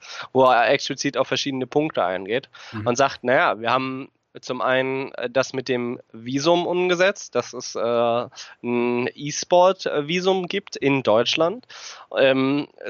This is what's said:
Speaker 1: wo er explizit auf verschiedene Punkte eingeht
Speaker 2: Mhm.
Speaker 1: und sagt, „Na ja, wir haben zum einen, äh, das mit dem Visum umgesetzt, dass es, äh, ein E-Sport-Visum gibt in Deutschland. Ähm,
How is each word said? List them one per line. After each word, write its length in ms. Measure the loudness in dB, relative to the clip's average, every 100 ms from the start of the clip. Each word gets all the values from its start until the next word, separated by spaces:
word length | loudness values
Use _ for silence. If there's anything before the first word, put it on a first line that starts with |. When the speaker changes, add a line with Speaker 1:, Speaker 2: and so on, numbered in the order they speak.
| -18 -14 -4
Speaker 1:
wo 100 | 4
er 260 | 6 6 4
explizit 460 | 2 -2 -6 -4 -2
auf 120 | -2
verschiedene 400 | -2 -4 -4 -2
Punkte 360 | -2 0 0
eingeht 460 | -2 -2 -4 -4 -6 -16 -14
Speaker 2:
Mhm. 140 | -6 -2
Speaker 1:
und 80 | 2
sagt, 240 | 0 0
„Na 120 | 0
ja, 260 | 2 2 0
wir 100 | 0
haben 380 | 0 -2 -8 -12 _ _ -14
zum 200 | -10 -4
einen, 500 | 0 2 0 -2 -6
äh, 160 | -8 -4
das 240 | -2 -2
mit 140 | -2 -2
dem 320 | -2 -2 -6 -12
Visum 540 | -16 -6 -2 2 2 2
umgesetzt, 680 | 0 0 2 2 0 -6 -4
dass 180 | -4
es, 220 | -8 -10 -4
äh, 40 | 0 2 2 0 -4 -10 -20 -10
ein 440 | -4 0 0 0 -4
E-Sport-Visum 1300 | -6 -8 -6 2 6 6 4 -2 -2 -2 0 2 0 0
gibt 280 | -6 -8 -2
in 280 | 0 2
Deutschland. 640 | 4 4 4 2 0 -2 -10 -18 -18 -18 -6 2
Ähm, 500 | 4 4 2 0 -2 -10 -14